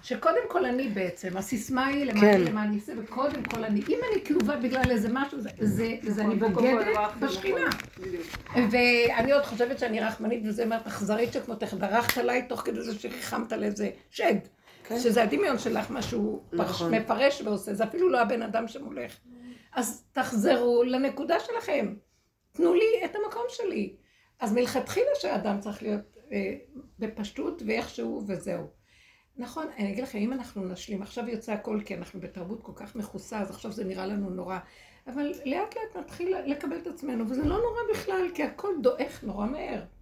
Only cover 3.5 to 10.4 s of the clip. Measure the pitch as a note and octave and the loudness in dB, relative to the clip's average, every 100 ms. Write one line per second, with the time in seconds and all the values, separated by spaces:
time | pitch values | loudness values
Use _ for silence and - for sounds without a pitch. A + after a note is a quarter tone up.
3.5 | A3+ A3 G3+ - A#4+ B4 G4+ - D#4 A3 | -4 0 0 2 0 2 0 2 2 4
4.5 | C#4+ A#3+ C4 B3+ A#3+ G#3+ B3+ C#4 C#4 G#3 | 2 2 2 4 2 2 0 0 -4 -8
5.5 | - G#3+ G3 A3+ A#3 A3+ G3+ G#3 G3+ G#3+ | 0 0 2 0 -2 -2 0 2 4 4
6.5 | F3+ B3+ C4 G#4 G#3+ G#3 - C4+ F#4+ G4 | 6 6 6 4 2 0 0 -2 0 0
7.5 | - - - - - F#3 E4+ - - - | 0 0 -2 -6 -10 -8 -8 -8 -12 -2
8.5 | B3 A3 A#3+ B3 A#3+ A#3 A#3 B3 C#4+ C#4+ | 2 4 6 6 6 4 4 4 4 4
9.5 | A3 A#3+ C4+ A#3+ A3 G#3+ - A3 A#3+ | 0 0 0 -2 0 -2 -2 -2 0